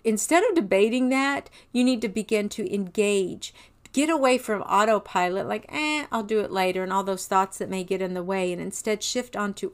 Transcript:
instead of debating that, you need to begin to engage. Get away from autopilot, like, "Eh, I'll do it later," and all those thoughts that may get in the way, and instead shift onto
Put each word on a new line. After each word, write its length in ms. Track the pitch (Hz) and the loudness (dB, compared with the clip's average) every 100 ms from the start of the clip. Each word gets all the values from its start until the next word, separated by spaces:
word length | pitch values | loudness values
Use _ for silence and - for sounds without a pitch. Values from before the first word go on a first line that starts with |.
| 226 | 0
instead 400 | 214 - 330 466 | 0 2 4 4
of 100 | 330 | 2
debating 540 | 196 196 220 254 254 | 2 4 4 2 2
that, 400 | 269 277 277 - - _ | 2 0 -2 -8 -18 _
you 100 | 247 | 2
need 180 | 247 240 | 2 2
to 60 | 226 | -2
begin 400 | 202 196 214 208 | -4 0 0 0
to 240 | - 185 | -4 -4
engage. 800 | 202 185 214 202 202 185 - - - - _ - | -4 -2 0 2 2 0 -4 -12 -16 -20 _ -4
Get 180 | 262 311 | 0 2
away 280 | 320 262 247 | 4 4 2
from 240 | 240 202 | 0 -4
autopilot, 840 | - 190 220 208 - 185 180 190 - | 0 2 4 2 0 0 0 0 -4
like, 180 | 214 - | -6 -6
"Eh, 360 | - 302 302 - | -4 -2 -2 -4
I'll 100 | 226 | -4
do 200 | 208 214 | -2 -2
it 100 | 208 | 0
later," 320 | 190 185 185 | 0 0 0
and 80 | 185 | -2
all 140 | 196 190 | -2 -2
those 220 | 190 - | -4 0
thoughts 300 | 190 190 - | 2 2 -2
that 100 | 196 | -6
may 160 | 190 180 | -6 -4
get 160 | 190 | -2
in 120 | 185 | -2
the 80 | 185 | -4
way, 300 | 180 190 180 | -4 -2 -2
and 100 | 175 | -4
instead 400 | 180 - 226 208 | -6 -6 -4 -4
shift 360 | - 247 247 208 | -2 -4 -4 -4
onto 340 | 208 196 190 | -4 -4 -8